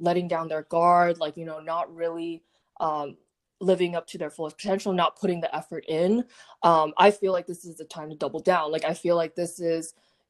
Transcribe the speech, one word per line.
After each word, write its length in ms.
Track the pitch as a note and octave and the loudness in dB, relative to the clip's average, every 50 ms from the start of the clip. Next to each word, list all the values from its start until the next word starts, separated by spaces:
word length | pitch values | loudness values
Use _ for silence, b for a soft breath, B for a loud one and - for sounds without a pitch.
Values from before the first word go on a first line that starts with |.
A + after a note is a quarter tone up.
letting 260 | E3+ F3 F3 F3+ F3 E3+ | -2 0 0 0 0 -2
down 200 | F3 E3 D#3+ D#3+ | -4 -4 -4 -4
their 140 | D#3 D#3 | -6 -8
guard, 560 | D3+ - E3+ E3 E3+ F3 F3 F3 F3 F3 E3+ E3 | -6 -2 0 4 6 6 6 6 6 4 2 0
like, 180 | D#3+ D3+ D3 | -4 -6 -6
you 80 | E3+ E3 | -8 -12
know, 160 | E3 D#3 D#3 | -12 -12 -12
not 340 | D#3 E3 E3 E3+ - - E3 | -8 -6 -4 -4 -4 -6 -6
really, 480 | E3 E3 E3+ E3+ E3+ E3 E3+ E3 E3 _ _ _ _ _ _ _ - | -6 -6 -4 -4 -6 -8 -8 -10 -12 _ _ _ _ _ _ _ -4
um, 360 | E3+ D#3+ D3+ D3+ D3 C#3+ - - _ _ _ _ _ _ _ _ | -4 -2 -2 -4 -6 -8 -12 -16 _ _ _ _ _ _ _ _
living 320 | F#3 F#3 F#3 F3 F3+ F3 F3 | 2 2 2 4 2 0 -2
up 120 | E3 - | -6 -8
to 100 | - - | -8 -10
their 140 | E3+ E3 D3 | -8 -8 -8
fullest 260 | - - D#3+ D#3 - | -6 -8 -8 -8 -8
potential, 340 | - - G3+ F#3+ G3 - G#3 F#3 | -8 -4 -2 -2 -2 -2 -2 0
not 260 | F3+ E3+ - - - | 2 0 0 0 -2
putting 220 | G3+ F#3+ F3 E3+ | -2 -2 -2 -2
the 120 | E3 - - | -4 -4 -6
effort 300 | D3+ - - E3+ D#3+ - | -6 -8 -8 -12 -12 -8
in. 380 | - D#3+ D#3 F3 F#3+ A3 A#3+ B3 B B B B B B B | -4 0 0 2 2 2 2 0 B B B B B B B
Um, 320 | - E3+ E3 D#3+ D#3 D#3 - | 4 4 6 6 4 2 4
I 140 | - F3+ G#3 | 6 6 6
feel 220 | G3+ - G3+ F#3+ | 6 4 0 -2
like 140 | F#3 F3 F3 | -2 -2 -4
this 200 | - F3 - - | -6 -12 -14 -14
is 100 | F3 D#3+ | -18 -16
the 80 | - D#3 | -16 -18
time 240 | - - E3 D3+ D#3 | -16 -14 -14 -14 -14
to 80 | D#3+ | -8
double 240 | D3+ D3+ C#3+ D3+ D#3 | -6 -6 -6 -4 0
down. 320 | - F#3 F3+ E3+ D#3 D3+ | 2 2 2 2 2 0
Like, 140 | D#3+ D#3 - | -2 -2 -2
I 80 | D#3 E3+ | -4 -4
feel 220 | - - E3+ F3 | -2 0 0 2
like 180 | E3+ E3 D#3+ - | 2 0 -2 -4
this 260 | F3+ F3 E3+ - - | -6 -6 -6 -6 -6
is, 320 | E3+ E3 E3 E3 D#3+ - - _ _ _ _ _ _ | -2 -2 -2 -2 -4 -8 -14 _ _ _ _ _ _